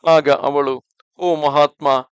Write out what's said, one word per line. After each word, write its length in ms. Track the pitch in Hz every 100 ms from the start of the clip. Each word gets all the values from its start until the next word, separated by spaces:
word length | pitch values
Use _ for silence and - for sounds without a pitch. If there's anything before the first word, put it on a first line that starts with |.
| 165
ಆಗ 220 | 160 143
ಅವಳು, 540 | 139 143 143 139 127 _ _ _ _
"ಓ 180 | 180 160
ಮಹಾತ್ಮ 720 | 147 143 147 _ 147 131 127